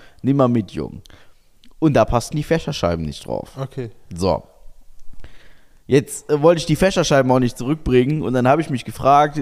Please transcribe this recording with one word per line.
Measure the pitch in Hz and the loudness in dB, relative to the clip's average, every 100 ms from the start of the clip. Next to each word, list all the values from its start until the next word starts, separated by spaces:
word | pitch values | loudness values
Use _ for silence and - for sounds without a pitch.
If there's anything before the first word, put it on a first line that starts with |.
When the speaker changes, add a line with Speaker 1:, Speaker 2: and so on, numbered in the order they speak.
| - - | -20 -6
Speaker 1:
nimm | 127 139 | 0 2
mal | 127 | 4
mit, | 120 92 | 2 -2
Jung.“ | - 64 - - - - - _ _ - - | -8 -10 -12 -20 -20 -20 -20 _ _ -20 -2
Und | 160 | 2
da | 113 107 | 4 2
passten | 117 - 151 | 0 -2 -6
die | |
Fächerscheiben | - 160 - 143 85 85 78 | -2 -2 -2 -4 -2 -2 -4
nicht | - - | -8 -8
drauf. | 58 - 131 | -8 -8 -10
Speaker 2:
Okay. | 135 - 117 - - | -10 -10 -12 -14 -16
Speaker 1:
So. | 85 92 76 - _ - - - - - - - - - - - _ - | -4 0 0 -4 _ -20 -18 -18 -10 -8 -8 -10 -14 -20 -20 -20 _ 0
Jetzt, | 139 - - - | 0 0 -8 -4
äh, | 147 | 2
wollte | 160 175 | 4 4
ich | - | 2
die | 151 | 2
Fächerscheiben | 190 185 156 139 127 | 2 2 2 2 4
auch | 127 | 2
nicht | 123 - | 2 -2
zurückbringen | 123 156 - 123 127 156 | -6 -4 2 2 4 0
und | 113 | -2
dann | 127 123 | 0 2
hab | 151 | 2
ich | 156 | 0
mich | 123 - | -6 -8
gefragt, | - 131 143 151 147 | -2 4 4 4 -2